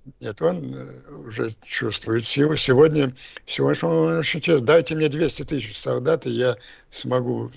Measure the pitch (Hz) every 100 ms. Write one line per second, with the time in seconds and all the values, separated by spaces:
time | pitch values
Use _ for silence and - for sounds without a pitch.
0 | - - 123 107 160 180 135 131 131 127
1 | 127 - 117 113 117 110 - - 120 107
2 | - 117 113 143 147 151 - 127 156 151
3 | 135 131 - - - - 139 147 165 165
4 | 160 165 151 160 170 156 120 165 165 156
5 | 156 147 160 - 147 147 104 107 139 127
6 | 127 160 131 117 127 117 - - _ -
7 | 127 127 123 117 117